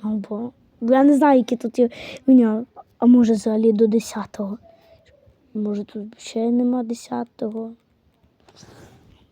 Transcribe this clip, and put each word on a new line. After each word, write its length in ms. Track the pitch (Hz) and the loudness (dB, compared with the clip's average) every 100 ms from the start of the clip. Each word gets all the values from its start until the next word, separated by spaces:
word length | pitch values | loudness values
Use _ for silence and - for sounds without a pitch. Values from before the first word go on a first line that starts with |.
Ну, 200 | 214 214 196 | -8 -8 -8
бо 220 | 208 240 - _ _ | -10 -12 -16 _ _
я 220 | 233 262 | 0 4
не 140 | 285 277 | 4 4
знаю, 200 | 294 262 | 4 4
які 180 | 226 233 | 2 -4
тут 240 | 226 - | -4 -2
є 100 | 240 - - - - | -2 -2 -18 -4 4
рівня, 380 | 254 226 214 247 - - _ | 4 4 0 -8 -18 -20 _
а 80 | 240 | 4
може 280 | 247 226 | 4 4
взагалі 400 | 220 220 220 226 | 0 -2 0 0
до 140 | 214 226 | 2 2
десятого. 680 | 226 - 214 196 - 196 214 _ _ _ _ _ _ _ _ _ | 0 -4 -10 -12 -12 -12 -12 _ _ _ _ _ _ _ _ _
Може 300 | 214 208 208 | -8 -6 -6
тут 380 | 208 214 214 - | -10 -14 -16 -18
ще 280 | - 226 233 | -12 -6 -2
нема 340 | 240 247 247 | -2 -2 -4
десятого. 880 | 226 233 - 247 240 _ 220 220 226 233 _ _ _ _ _ _ _ _ - - - _ _ _ _ | -6 -10 -10 -10 -10 _ -10 -10 -14 -18 _ _ _ _ _ _ _ _ -20 -20 -20 _ _ _ _